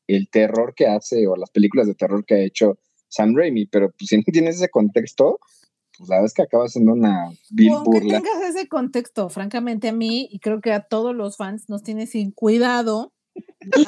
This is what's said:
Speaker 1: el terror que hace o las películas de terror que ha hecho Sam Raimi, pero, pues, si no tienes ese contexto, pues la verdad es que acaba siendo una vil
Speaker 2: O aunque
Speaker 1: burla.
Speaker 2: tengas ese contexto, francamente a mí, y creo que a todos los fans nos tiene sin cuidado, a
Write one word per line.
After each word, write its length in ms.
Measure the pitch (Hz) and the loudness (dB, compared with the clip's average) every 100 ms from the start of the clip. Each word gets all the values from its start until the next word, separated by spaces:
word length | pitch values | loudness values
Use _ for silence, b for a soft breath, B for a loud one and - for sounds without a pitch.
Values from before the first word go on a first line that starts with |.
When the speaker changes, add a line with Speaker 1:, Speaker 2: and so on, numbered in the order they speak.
| - | -2
Speaker 1:
el 220 | 98 98 | -2 0
terror 440 | 110 107 113 120 - | 0 2 0 -4 0
que 120 | 131 | 0
hace 400 | 104 - 120 101 | 0 -2 0 0
o 80 | 92 | 0
las 140 | 92 | -2
películas 360 | - 104 131 107 | 2 2 4 0
de 80 | 95 | 0
terror 300 | 92 101 107 | -2 -2 0
que 100 | 104 | 0
ha 40 | |
hecho 400 | 95 - 107 98 _ _ _ | 0 0 0 0 _ _ _
Sam 260 | - 107 127 | -2 2 2
Raimi, 300 | 170 117 101 | 2 0 -2
pero, 240 | 104 98 | 0 -2
pues, 180 | - 101 | -4 -2
si 80 | 107 | 0
no 60 | 117 | 2
tienes 240 | 165 165 170 | 0 0 -2
ese 140 | 180 | -2
contexto, 680 | - 107 117 117 - 139 392 b b b _ _ _ | 0 0 0 -4 0 0 0 b b b _ _ _
pues 120 | 180 | -4
la 60 | 190 | 0
verdad 80 | 107 | 0
es 80 | |
que 80 | - | 0
acaba 260 | 180 117 120 | 0 0 0
siendo 240 | 127 110 | 2 2
una 380 | 117 113 92 85 85 _ | 4 2 0 -4 -12 _
vil 220 | 107 110 | 4 6
Speaker 2:
O 60 | 101 | 6
aunque 220 | 117 113 | 2 2
Speaker 1:
burla. 200 | 101 104 | 2 -2
Speaker 2:
tengas 220 | 403 370 359 349 | -2 -4 -4 -6
ese 120 | 330 | -6
contexto, 640 | 311 247 240 240 - 185 | -6 -4 -6 -8 -8 -8
francamente 580 | 196 196 240 240 226 226 | -8 -8 -6 -6 -4 -4
a 60 | |
mí, 340 | 226 226 233 262 | -4 -4 -4 -6
y 100 | 196 | -8
creo 200 | 214 214 | -6 -4
que 140 | 226 | -2
a 80 | 208 | -4
todos 340 | 208 220 240 247 | -4 -4 -4 -4
los 220 | 202 202 | -8 -8
fans 320 | 196 214 - | -10 -12 -10
nos 140 | 202 | -12
tiene 220 | 214 214 226 | -10 -10 -8
sin 240 | 226 202 | -6 -6
cuidado, 840 | - 220 226 247 247 226 214 - _ _ - | -2 0 2 2 0 -2 -4 -8 _ _ -20
a 400 | - _ 190 523 | -20 _ -2 2